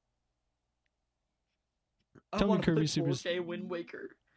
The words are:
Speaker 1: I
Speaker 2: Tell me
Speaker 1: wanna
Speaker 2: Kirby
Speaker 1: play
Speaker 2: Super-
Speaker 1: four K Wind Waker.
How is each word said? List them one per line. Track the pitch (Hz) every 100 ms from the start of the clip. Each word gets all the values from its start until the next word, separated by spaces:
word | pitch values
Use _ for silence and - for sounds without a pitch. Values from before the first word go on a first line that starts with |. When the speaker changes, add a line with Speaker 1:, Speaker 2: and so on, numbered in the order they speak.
| _ _ _ _ _ _ _ _ _ _ _ _ _ _ _ _ _ _ _ _ _ - _
Speaker 1:
I | 196
Speaker 2:
Tell | 202
me |
Speaker 1:
wanna | 185
Speaker 2:
Kirby | 175 160
Speaker 1:
play | 151
Speaker 2:
Super- | 151 -
Speaker 1:
four | 139
K | 180 175
Wind | 170 175 180
Waker. | 175 170 - - - _